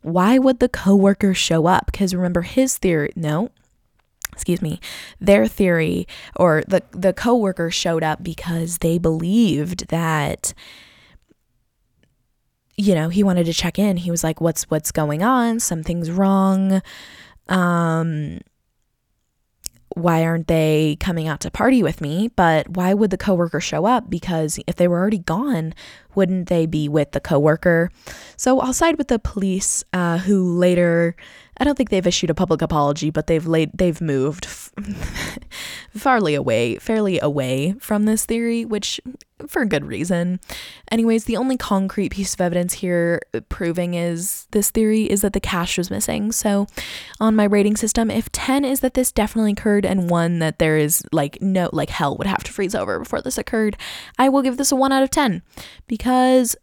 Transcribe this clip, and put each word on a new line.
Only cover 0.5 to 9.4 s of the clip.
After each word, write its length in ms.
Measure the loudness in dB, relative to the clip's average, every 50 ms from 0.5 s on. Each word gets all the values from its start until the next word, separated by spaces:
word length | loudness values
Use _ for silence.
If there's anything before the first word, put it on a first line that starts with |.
| 4 4
the 100 | 2 0
coworker 640 | 0 0 2 4 6 6 6 6 4 4 2 0 2
show 320 | 0 0 0 2 2 4 4
up? 240 | 2 2 0 -2 -2
'Cause 220 | -2 -2 -2 0
remember 260 | -2 -2 0 0 -2
his 360 | -4 -2 0 0 2 2 0 -2
theory, 340 | 0 0 0 2 0 -2 -4
no, 340 | -4 -4 -2 -2 -2 -2 -4 _ _ _ _ _ _ _ _ _ _ _ _ _ _ -16 -16
excuse 300 | -12 -8 -2 -2 -2 -2
me, 180 | -2 -4 -6 -6 -10 -14 -14 -14 -16 -18 -16 -4
their 280 | 4 6 6 6 6 2
theory, 600 | 2 2 2 2 4 2 2 0 0 -2 -4 -8 -12 -20 -20 -16 -2
or 280 | 2 4 4 4 4 2 2
the, 160 | 0 0 0 _
the 220 | -12 0 0 0 0
coworker 580 | 2 0 2 2 2 2 0 -2 -2 -4 -4
showed 320 | -2 -2 -2 0 0 0 0
up 200 | -2 -2 -4 -6
because 540 | -10 -10 -8 -8 -6 -4 -4 -4 -4 -6 -2
they 200 | 0 0 0 2
believed 880 | 2 0 0 0 0 0 2 4